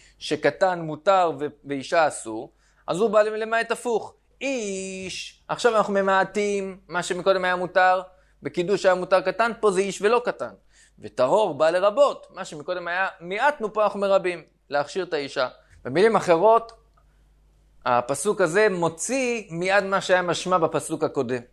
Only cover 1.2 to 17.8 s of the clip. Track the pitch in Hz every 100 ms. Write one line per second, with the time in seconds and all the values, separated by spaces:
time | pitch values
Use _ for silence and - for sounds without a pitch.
1.2 | 170 139 147 - 139 139 131 175 151 -
2.2 | 113 110 139 _ _ _ - 165 220 214
3.2 | 214 214 220 226 226 226 247 220 - _
4.2 | _ - 262 262 208 190 190 190 185 -
5.2 | - _ - 156 240 220 202 196 196 190
6.2 | 190 208 208 202 196 185 - 170 170 180
7.2 | 190 190 180 180 175 185 185 185 180 _
8.2 | _ _ 180 - 175 196 190 185 175 190
9.2 | 185 185 233 214 214 185 196 180 202 240
10.2 | 226 - 120 98 _ _ _ _ 104 -
11.2 | 127 185 208 139 156 180 202 214 277 185
12.2 | - 165 185 156 147 180 170 180 190 -
13.2 | 170 202 277 294 214 214 208 202 196 190
14.2 | 180 170 - _ - 143 143 196 180 160
15.2 | 135 147 127 - _ - - 143 220 202
16.2 | 175 165 208 226 226 - _ _ _ _
17.2 | _ _ _ _ _ _